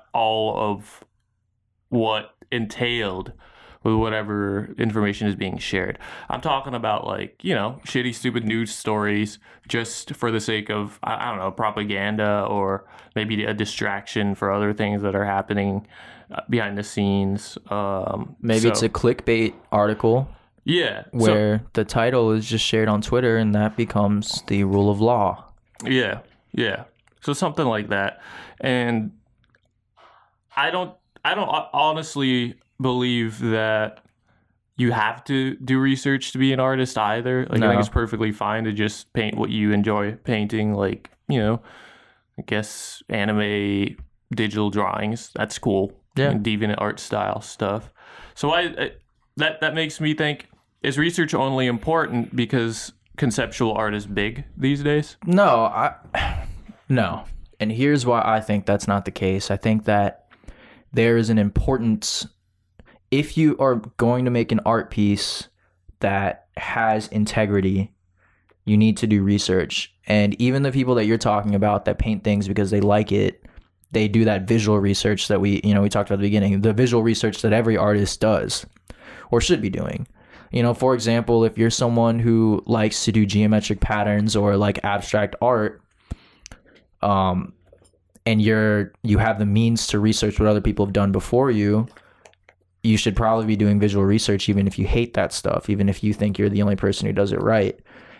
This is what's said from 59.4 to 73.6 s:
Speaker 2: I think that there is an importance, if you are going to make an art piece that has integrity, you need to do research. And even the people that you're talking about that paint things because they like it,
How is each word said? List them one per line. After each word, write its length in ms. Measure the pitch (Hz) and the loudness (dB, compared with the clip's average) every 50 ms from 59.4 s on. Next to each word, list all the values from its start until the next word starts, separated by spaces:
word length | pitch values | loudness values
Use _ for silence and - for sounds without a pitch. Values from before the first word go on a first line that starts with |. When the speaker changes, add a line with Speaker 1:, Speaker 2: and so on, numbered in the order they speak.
| - - | -2 -2
Speaker 2:
I 60 | 101 98 | -4 -2
think 280 | - 113 107 110 107 | 0 0 0 2 2
that 400 | - 107 104 101 101 - - _ _ - _ _ - - - - - - - _ _ | 2 2 2 2 0 -2 -6 _ _ -20 _ _ -20 -20 -20 -20 -20 -20 -20 _ _
there 240 | - 117 113 117 117 117 | 0 2 2 4 4 4
is 120 | 113 110 | 4 4
an 80 | 113 110 | 4 2
importance, 920 | 101 104 - - - - 131 131 113 113 110 - - - - - - - - _ _ _ _ _ _ _ _ - - - - _ _ _ | 2 2 0 0 0 0 0 0 2 0 0 0 -2 -4 -6 -6 -8 -10 -14 _ _ _ _ _ _ _ _ -20 -20 -20 -20 _ _ _
if 280 | - 139 147 - - 160 | -2 -2 -2 0 0 2
you 180 | 160 151 135 - | 4 4 4 4
are 160 | 139 135 127 117 107 - - - | 2 2 2 0 -2 -6 -4 0
going 280 | 120 117 123 127 127 | 2 2 2 2 2
to 60 | 127 | 2
make 200 | 123 120 113 - | 2 2 2 2
an 80 | 131 107 - | 0 0 2
art 240 | 107 113 113 - - | 2 2 0 0 -2
piece 560 | - 110 104 101 101 101 - - - - - - _ _ _ _ _ _ _ - - _ | 0 2 2 2 2 0 -2 -6 -8 -10 -12 -16 _ _ _ _ _ _ _ -20 -8 _
that 460 | - 98 101 98 98 95 - - _ _ _ - | -2 -2 0 0 0 -2 -4 -6 _ _ _ -12
has 500 | - - - 117 113 113 107 107 107 - | -10 -6 -2 0 0 2 0 0 -2 -2
integrity, 880 | - 107 104 104 - 113 110 101 101 101 95 95 95 95 98 - - _ _ _ _ _ _ _ _ _ _ _ _ _ _ | -2 0 0 0 0 0 0 2 2 2 2 2 2 0 -2 -4 -8 _ _ _ _ _ _ _ _ _ _ _ _ _ _
you 100 | - 107 104 | 2 4 6
need 200 | 110 110 107 - | 6 4 4 2
to 100 | - 107 | 2 2
do 160 | 107 101 98 | 4 4 4
research. 720 | 98 101 101 - - 92 92 82 73 - - - - _ _ _ - | 4 2 2 2 2 2 0 0 0 -4 -6 -8 -8 _ _ _ 0
And 320 | 107 104 104 101 - - | 2 2 4 2 2 2
even 220 | 123 127 127 139 139 | 0 2 2 2 0
the 80 | 139 | 0
people 240 | 127 139 131 123 127 | 0 0 2 2 2
that 100 | 120 107 | 2 4
you're 120 | 107 113 110 | 2 2 2
talking 380 | - 120 104 104 104 104 104 | 2 2 2 2 2 0 2
about 300 | 98 101 104 101 101 - | 2 2 2 2 2 0
that 120 | - 98 - | -2 -2 0
paint 240 | - 110 110 98 - | -2 -2 -2 -2 0
things 240 | 110 104 101 101 98 | 0 0 2 0 0
because 220 | 98 98 101 95 | 0 0 0 2
they 100 | 104 101 | 2 2
like 300 | 101 101 101 107 107 - | 4 4 4 4 2 2
it, 280 | 98 101 98 98 - - - - - - | 2 2 2 0 -2 -6 -12 -20 -20 -20